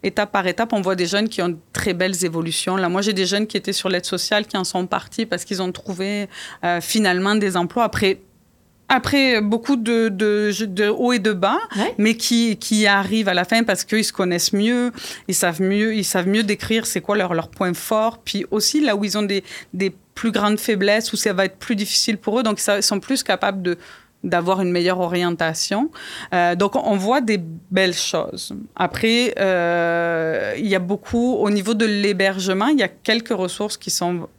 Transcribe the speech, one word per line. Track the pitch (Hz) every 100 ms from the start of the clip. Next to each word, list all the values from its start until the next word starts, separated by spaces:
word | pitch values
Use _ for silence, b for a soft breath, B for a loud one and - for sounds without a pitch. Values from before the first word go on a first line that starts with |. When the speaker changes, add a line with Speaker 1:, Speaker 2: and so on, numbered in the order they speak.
Speaker 1:
étape | 190 190 208
par | 202 185
étape, | 180 226
on | 214
voit | 185 185
des | 175
jeunes | 202 220
qui | -
ont | 175
de | 165 _
très | - -
belles | 175 185 180 180
évolutions. | 165 165 160 - 185
Là, | 180
moi, | 180
j'ai | 202
des | 190 180
jeunes | 202 214
qui | -
étaient | -
sur | - 190
l'aide | 180 180
sociale, | 180 - 208 202
qui | 196
en |
sont | 180 185 180
partis | - - - 226
parce | 170 -
qu'ils | 190
ont | 185
trouvé, | 180 - 180 190 208 202 B B B
euh, | 175 175
finalement | 170 226 208 180 196 214
des | 202 180
emplois | 175 -
après, | 226 - 190 190 - _ _ _ _ _ -
après | 262 254 277 269 233
beaucoup | 208 226 226 277
de, | 220 233 226
de, | 190 214 208 208 190 214
de | 180 208
hauts | 208 247
et | 247
de | 202
bas, | 202 190 302 440 202
Speaker 2:
Ouais. | 262 494
Speaker 1:
mais | 208 226
qui, | - 233 233 202
qui | - 214 208
arrivent | 202 190 220 196
à |
la | 180 180
fin | 226
parce | 226 - -
qu'ils | 220
se | 208
connaissent | - 185 170 -
mieux, | 196 214 247 247 240 B B B
ils | 185
savent | 180 160
mieux, | 190 202 220 220
ils | 190
savent | 185 180
mieux | 208
décrire | 208 202 - 220 -
c'est | 185
quoi | - 165
leur, | 180
leur | 165 165
point | - 185
fort, | 170 - 220 220 226
puis | - 196 -
aussi | 214 - 302
là | 294 202
où | 208
ils | 214
ont |
des, | 208 196 B B B
des | 180 196 - _
plus | - 226
grandes | 220 208 208
faiblesses, | - 214 196 214 220
où | 208
ça | 214
va | 190 190
être | 190
plus | - 220
difficile | 202 - - 214
pour | - 220
eux, |
donc | 220 202
ça, | - 202
ils |
sont | 185 202
plus | - 269
capables | - 185 196 196
de | 180 175 B B B _
d'avoir | - 175 175 190
une | 185
meilleure | 175 175 185
orientation. | 175 175 175 165 165 160 - 202 302 B B B B
Euh, | 180 175 175
donc, | 202 262
on | - 202
voit | 190 269
des | 226 208 165 165 -
belles | 185 190 180
choses. | - 175 - - - - - -
Après, | 185 - 226 233 247 -
euh, | 196 185 170 170 170 170 170 165 160 160 - 107
il | 208
y | 190
a |
beaucoup, | 180 202 - 233 247
au | 254 208
niveau | 208 196
de | 226 220
l'hébergement, | 208 202 190 196 190 190 190 226
il | 302
y |
a | 190
quelques | - - 226 226
ressources | 208 185 - 208 -
qui | -
sont | - 175 175 -